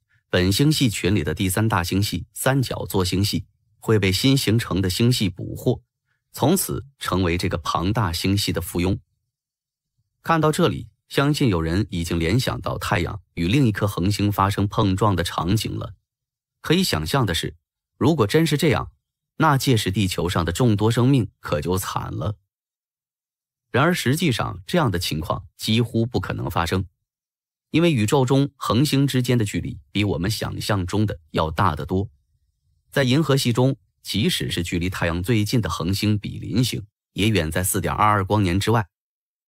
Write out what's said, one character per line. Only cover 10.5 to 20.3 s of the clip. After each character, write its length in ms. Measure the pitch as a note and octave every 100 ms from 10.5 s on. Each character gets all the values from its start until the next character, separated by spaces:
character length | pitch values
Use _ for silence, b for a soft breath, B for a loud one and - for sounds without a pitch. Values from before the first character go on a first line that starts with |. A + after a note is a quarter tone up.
这 160 | D3+ D#3+
里， 200 | E2 - _ -
相 260 | - C#3+
信 140 | D3 C3+
有 120 | F2
人 260 | D#2+ F2 G#2+
已 120 | F2
经 140 | E2+ E2+
联 200 | E2 A#2+
想 200 | - -
到 180 | - -
太 220 | - G#2
阳 200 | E2 F2+ _
与 120 | - F2
另 180 | C3+ B2
一 60 |
颗 140 | G2+ G2+
恒 240 | - F#2
星 200 | G2+ G2+
发 180 | F#2+ G2
生 180 | G2 G2+
碰 300 | - G#2 F#2
撞 180 | A2
的 80 | F2+
场 320 | E2+ - E2+ A2
景 200 | - -
了。 180 | - - _ _ _ _ _ _
可 140 | -
以 100 | F3
想 200 | F#3 D#2+
象 220 | D#2 C#3+ A2
的 80 |
是， 220 | D#2+ - - _ _ _ -
如 160 | B2+
果 100 | E3+
真 220 | G2+ D#3 D#3+
是 100 | D3
这 120 | D#3+
样， 240 | D#2 - - _ _ _ -
那 200 | D#3 C#3
届 180 | - A2+
时 140 | F#2+
地 160 | G2 F#2
球 220 | -
上 160 | E2